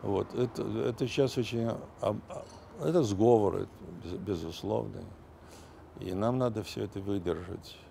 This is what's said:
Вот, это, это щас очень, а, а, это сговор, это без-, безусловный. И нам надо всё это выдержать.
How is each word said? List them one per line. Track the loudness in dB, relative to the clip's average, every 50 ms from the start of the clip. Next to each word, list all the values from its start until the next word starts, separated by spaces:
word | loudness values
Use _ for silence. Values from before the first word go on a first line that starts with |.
| 0
Вот, | 2 2 2 2 0 0
это, | -2 -2 0 0 -2 -2
это | -2 0 0 0 0 0 0 -2 0
щас | 4 4 2 4 4 0
очень, | -2 0 0 0 0
а, | 0 -2 -4 -6 -12 -8 -2
а, | 0 0 0 0 -4 -10 -10 -12 -10 -12 -16 -18 -18 -16 -10 -2
это | 0 4 6 6 6
сговор, | 4 4 6 8 8 10 8 8 4 2
это | 0 -4 -4 -8 -14 -14 -14 -12 -10 -8
без-, | -8 -8 -6
безусловный. | -2 -2 -2 -2 -2 -6 -8 -6 -2 0 0 0 0 -2 -6 -10 -12 -12 -14 -18 -18 -20 -20 -20 -20 -20 -18 -18 -18 -18 -18 -18 -20 -18 -14 -10
И | -6 -4 -2
нам | 2 2 2 2 4
надо | 2 2 0 -2 -6
всё | -6 -4 -4 -4
это | -4 -4 -6
выдержать. | -2 0 0 0 2 0 0 0 -2 -8 -8 -10 -10 -14 -18 -18 -20 -20